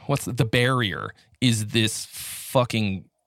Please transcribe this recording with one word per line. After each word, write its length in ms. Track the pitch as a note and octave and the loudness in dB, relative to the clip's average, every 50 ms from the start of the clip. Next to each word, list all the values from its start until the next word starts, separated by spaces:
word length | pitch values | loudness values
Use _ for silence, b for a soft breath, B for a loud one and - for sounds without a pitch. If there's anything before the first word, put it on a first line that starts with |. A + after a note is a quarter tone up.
| - | -4
what's 180 | - C#3+ C3+ - | -2 -2 -2 -2
the, 80 | - B2+ | -4 0
the 120 | A#2 - | 0 0
barrier 680 | A2 - B2 B2 B2+ C3+ B2+ A#2 G2 D#2+ C2+ G#1 G#1 - b b b b b | 2 4 2 4 4 2 2 0 0 -2 -4 -8 -10 -12 b b b b b
is 280 | B2+ B2+ A2+ G#2+ G#2+ G#2 | 2 2 2 2 -2 0
this 380 | - A#2 A2 A2 - - - - | 2 2 2 2 0 -4 -10 -12
fucking 920 | - - - - - - - - - C3 B2 - - A2+ G#2+ G2+ F#2+ F#2 - _ _ _ _ | -12 -14 -12 -12 -12 -12 -8 0 2 2 2 2 0 -2 -2 -2 -2 -6 -8 _ _ _ _